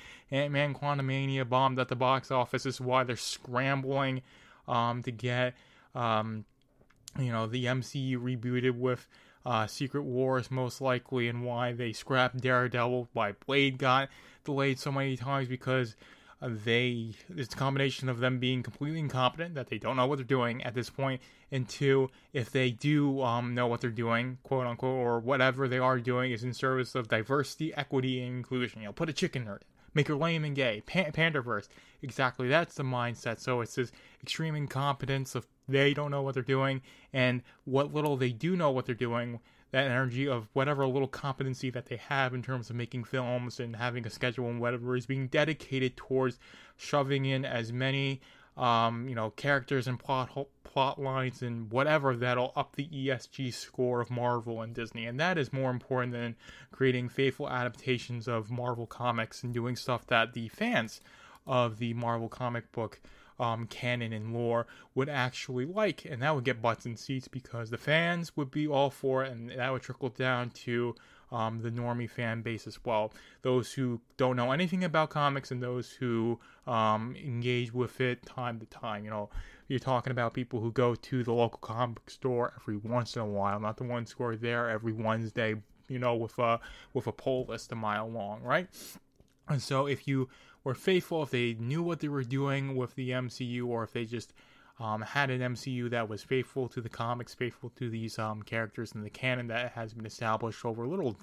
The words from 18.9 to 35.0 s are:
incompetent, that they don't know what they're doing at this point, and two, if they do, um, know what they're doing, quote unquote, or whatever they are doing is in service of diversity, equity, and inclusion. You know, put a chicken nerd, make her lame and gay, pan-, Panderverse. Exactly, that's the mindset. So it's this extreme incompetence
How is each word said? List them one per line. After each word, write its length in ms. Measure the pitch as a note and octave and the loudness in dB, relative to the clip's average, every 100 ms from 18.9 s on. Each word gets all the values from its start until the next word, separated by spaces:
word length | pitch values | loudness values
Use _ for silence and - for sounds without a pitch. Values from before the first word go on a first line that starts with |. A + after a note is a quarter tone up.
| D#3+ | -2
incompetent, 540 | D3 C3+ B2+ D#3 E3+ | -2 2 2 2 -6
that 140 | D3+ B2 | -6 -6
they 80 | A2+ | -4
don't 200 | A2 C3 | -2 2
know 100 | B2+ | 4
what 100 | C#3+ | 2
they're 80 | |
doing 380 | A#2+ C3 A#2+ A#2 | 2 2 4 0
at 120 | B2 | -4
this 140 | A#2+ A#2 | -4 -4
point, 320 | - C3+ B2+ - - - | -2 -2 -2 -8 -20 -6
and 160 | C3+ B2 | -4 -4
two, 400 | - C#3 C3+ C3 - _ | 0 4 6 4 -2 _
if 180 | D3 A2+ | -4 0
they 200 | C3+ B2+ | 2 2
do, 500 | A2+ C#3+ D3+ C#3+ C3+ | 2 4 6 6 4
um, 340 | B2+ A#2+ A#2+ | 2 2 0
know 120 | A#2+ B2 | 0 2
what 160 | A#2 | 2
they're 80 | B2 | 0
doing, 480 | A2 A#2 A#2 B2 B2+ | 0 2 2 0 -6
quote 220 | - C3+ B2 | -2 0 0
unquote, 300 | A#2 C3 C3 | -2 0 2
or 240 | A#2+ A#2 | 2 2
whatever 480 | A2+ C3+ C3 B2+ C3+ | 2 4 4 4 0
they 100 | B2+ | 4
are 200 | B2+ B2+ | 4 4
doing 340 | A#2+ B2 B2+ | 2 0 0
is 100 | A2+ | -2
in 120 | B2+ | -4
service 400 | A#2 C3+ C3 B2 | -2 0 2 0
of 140 | - A2+ | -2 0
diversity, 640 | A2+ A2 C#3 C3+ - D#3 | 0 2 0 0 -4 -6
equity, 480 | - C#3 C#3 C3 B2+ | -4 0 0 2 -2
and 160 | B2 B2 | -4 -8
inclusion. 420 | A#2 B2+ A#2+ A2 | -4 -4 -4 -6
You 60 | G#2 | -12
know, 60 | |
put 180 | G2+ E3 | -4 -4
a 20 | |
chicken 320 | D3+ F3 C3+ | 0 -2 -2
nerd, 160 | A2+ G2+ - _ - | -6 -10 -14 _ -2
make 160 | D#3 C#3+ | 2 2
her 80 | D3 | 2
lame 280 | E3 E3 | 2 0
and 120 | D3+ C#3 | 0 2
gay, 260 | C3 G#2+ - | 2 0 -2
pan-, 260 | - D#3 | -2 0
Panderverse. 560 | D#3 E3 D3 A#2+ G#2 - - - _ | 2 2 2 0 -2 -4 -18 -20 _
Exactly, 460 | C#3 A#2 B2+ - B2+ | -10 0 0 2 4
that's 260 | D3 E3+ | 4 2
the 80 | - | -2
mindset. 580 | C3+ B2+ A#2+ A#2 A#2+ A2+ | -2 -2 -2 -4 -6 -4
So 220 | - B2 | -2 -2
it's 140 | A2+ - | 0 -2
this 140 | A#2+ - - - | -2 -4 -20 -16
extreme 320 | - - D#3+ | -8 -4 -2
incompetence 800 | D3+ C#3 C3 C#3+ C3+ | -2 -2 0 0 0